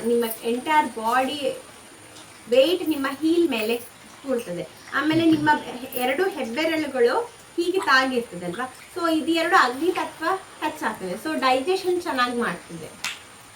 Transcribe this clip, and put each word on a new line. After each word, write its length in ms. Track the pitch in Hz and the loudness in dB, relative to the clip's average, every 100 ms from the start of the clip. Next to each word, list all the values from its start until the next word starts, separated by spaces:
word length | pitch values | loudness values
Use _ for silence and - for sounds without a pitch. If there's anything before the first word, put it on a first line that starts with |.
| 226 | 2
ನಿಮ್ಮ 200 | 240 233 - | 2 0 -4
ಎಂಟೈರ್ 440 | 233 247 - 302 302 | -4 -2 2 2 2
ಬಾಡಿ 680 | 226 220 254 269 294 262 - - - - - - - - - - | 0 0 0 0 -2 -4 -4 -10 -20 -20 -20 -20 -20 -20 -16 2
ವೇಟ್ 400 | 240 294 359 311 | 6 6 4 0
ನಿಮ್ಮ 180 | 294 269 269 | -2 -2 -2
ಹೀಲ್ 280 | 311 339 330 | 2 4 4
ಮೇಲೆ 280 | 226 214 240 - - - - 277 | 2 0 -2 -4 -18 -20 -14 -4
ಕೂರ್ತದೆ. 400 | 240 202 170 165 - - | -4 -4 -8 -8 -12 -8
ಆಮೇಲೆ 320 | 262 302 320 330 | -4 2 4 6
ನಿಮ್ಮ 240 | 311 302 302 - 247 262 254 | 4 4 2 0 -12 -8 -4
ಎರಡು 340 | 247 277 381 | -2 2 0
ಹೆಬ್ಬೆರಳುಗಳು 880 | 311 226 233 320 320 294 262 240 415 480 - - - | 0 -6 -2 0 0 -2 4 4 4 -2 -8 -12 -4
ಹೀಗೆ 220 | 339 370 | 0 0
ತಾಗಿರ್ತದಲ್ವಾ, 920 | 339 262 269 254 226 175 180 180 254 - - - | 4 4 4 0 -4 -8 -8 -6 -8 -10 -14 -4
so 220 | 339 320 | 0 0
ಇದು 140 | 285 | 2
ಎರಡು 240 | 330 330 370 | 0 2 2
ಅಗ್ನಿ 360 | 247 254 330 | 2 0 -2
ತತ್ವ 340 | 359 320 - 320 381 - - | -2 -4 -4 -4 -4 -6 -8
ಟಚ್ 220 | 302 - | -6 -4
ಆಗ್ತದೆ, 280 | 269 220 185 | -6 -6 -6
so 280 | 185 311 302 | -6 -4 0
ಡೈಜೆಷನ್ 640 | 262 262 339 370 359 359 | 2 2 2 0 2 0
ಚೆನ್ನಾಗಿ 360 | 339 269 247 240 | 0 -2 0 0
ಮಾಡ್ತದೆ. 500 | 208 175 - 170 - - - - - - - | -2 -4 -10 -14 -14 -10 -10 -10 -16 -20 -20